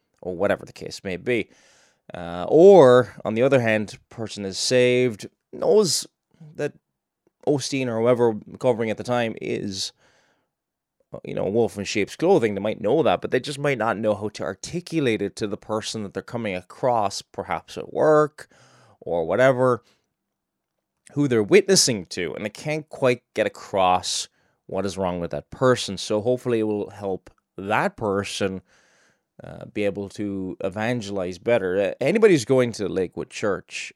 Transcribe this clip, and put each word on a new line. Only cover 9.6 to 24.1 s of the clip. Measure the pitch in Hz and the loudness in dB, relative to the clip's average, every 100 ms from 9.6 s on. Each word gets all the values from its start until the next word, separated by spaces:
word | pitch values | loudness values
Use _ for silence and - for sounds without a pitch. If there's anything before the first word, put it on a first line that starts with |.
| 101 95 - - _ _ _ _ _ _ _ _ _ _ _ | -6 -6 -8 -12 _ _ _ _ _ _ _ _ _ _ _
uh, | - | -16
you | - | -8
know, | 101 95 | -4 0
wolf | 110 107 101 | 0 0 -2
in | |
sheep's | 92 107 92 - | -4 -2 -2 0
clothing. | 165 175 110 | 2 4 2
They | 98 | 0
might | 107 - | -4 -2
know | 101 156 | 0 2
that, | 113 87 | 2 0
but | - | 0
they | 131 | -4
just | 135 139 | -4 -4
might | 143 127 | -4 -2
not | 110 101 | -2 0
know | 110 | -2
how | 101 104 | -2 -6
to | - | -8
articulate | 82 98 - 175 - 160 131 104 | -8 -8 -10 -10 -6 -2 0 0
it | 101 - | -2 -4
to | 107 | -6
the | 101 | -8
person | - 110 - 113 | -6 -6 -4 -8
that | 98 | -8
they're | 95 | -10
coming | - 120 110 | -10 -8 -6
across, | 92 - - 131 117 98 - | -6 -10 -4 0 0 0 -4
perhaps | - - 92 82 - - | -10 -12 -6 -6 -6 -14
at | - | -8
work | - 151 151 151 - - _ _ _ _ _ | 0 4 4 2 -4 -20 _ _ _ _ _
or | - 85 | -4 -4
whatever, | 82 104 131 127 127 117 - _ _ _ _ _ _ _ _ _ _ _ _ | 0 4 4 4 2 0 -6 _ _ _ _ _ _ _ _ _ _ _ _
who | 143 143 | -2 2
they're | 117 | 2
witnessing | 101 185 - 185 - 107 85 | 6 6 6 4 2 -2 -6
to, | - 82 | -6 -6
and | - | -6
they | 107 | -8
can't | - 151 151 - | -8 -8 -8 -8
quite | - 131 123 _ | -2 0 0 _
get | - 101 | -2 -2
across | - - 98 92 90 - | -4 -4 2 4 4 0